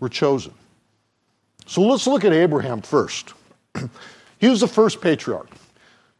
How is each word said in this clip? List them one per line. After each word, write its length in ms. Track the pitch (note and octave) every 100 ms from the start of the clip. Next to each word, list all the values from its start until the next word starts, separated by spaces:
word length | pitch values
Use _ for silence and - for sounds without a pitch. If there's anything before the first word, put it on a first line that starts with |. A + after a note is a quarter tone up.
were 80 | B2+
chosen. 460 | - C#3+ C3+ - - _ _ _ _ _ _ _ _ _ _ -
So 160 | E3+
let's 240 | G#3 C4 B3+
look 180 | C4+
at 80 | G#3
Abraham 480 | D#3+ E3+ D3 C3 A2+
first. 540 | - D3 - - - - _ _ _
<clears throat> 60 | - B2+ - - - _ -
He 100 | A3+
was 120 | A3+
the 80 | A#3
first 320 | G#3+ A3 -
patriarch, 500 | F3 D3 - F2 - - _ _ _ _ _ _